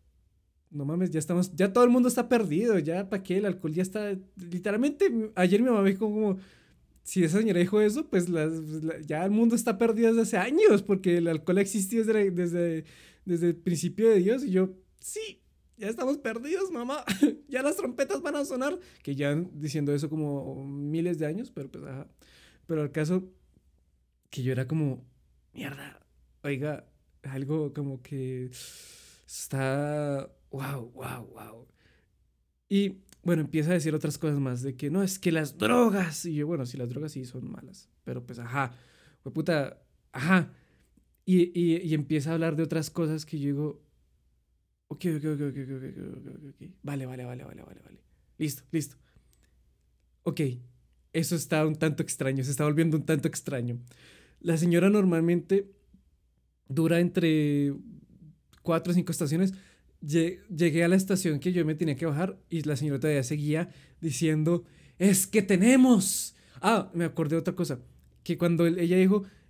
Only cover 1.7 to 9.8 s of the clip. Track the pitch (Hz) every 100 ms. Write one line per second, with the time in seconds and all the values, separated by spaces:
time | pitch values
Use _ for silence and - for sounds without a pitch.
1.7 | 240 247 247 247 240 233 233 185 156 233
2.7 | 190 151 175 196 196 190 185 208 - 160
3.7 | 160 185 214 208 190 - - 175 175 202
4.7 | 214 285 294 392 233 220 - 185 202 254
5.7 | 220 196 190 214 214 214 190 - _ _
6.7 | _ _ _ - 190 165 190 220 175 180
7.7 | 214 214 247 311 185 175 165 156 165 156
8.7 | 156 156 156 147 151 196 214 233 233 233
9.7 | 196